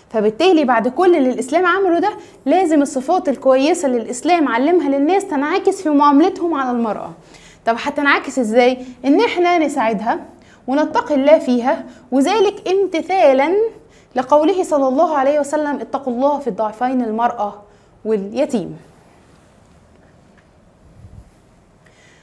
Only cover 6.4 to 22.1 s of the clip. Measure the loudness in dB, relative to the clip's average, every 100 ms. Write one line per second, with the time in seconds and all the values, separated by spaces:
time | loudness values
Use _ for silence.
6.4 | -4 -2 -2 -2 -4 -6 -10 -16 -20 -20
7.4 | -20 -8 -4 -2 -4 -2 0 0 -2 -4
8.4 | 0 4 4 2 -8 -6 2 2 2 2
9.4 | 2 2 0 -2 -2 -2 -4 -4 -8 -20
10.4 | -20 -16 -4 -2 0 -2 0 2 4 4
11.4 | 4 0 0 -4 -6 -18 -4 0 2 2
12.4 | 0 0 -2 0 0 -2 -2 4 4 4
13.4 | 2 0 -2 -6 -20 _ _ -6 2 2
14.4 | 2 0 0 0 0 2 0 2 0 0
15.4 | -2 -4 -4 -6 -8 -8 -6 -2 -2 -2
16.4 | -4 -4 -6 -4 -4 -2 -4 -2 -2 -2
17.4 | -8 -10 -20 _ _ _ -4 -4 -4 -4
18.4 | -2 -4 -6 -14 -20 _ _ _ _ _
19.4 | _ _ _ _ _ _ _ _ _ _
20.4 | _ _ _ _ -20 -20 -20 -20 -20 _
21.4 | _ _ _ _ _ _ -20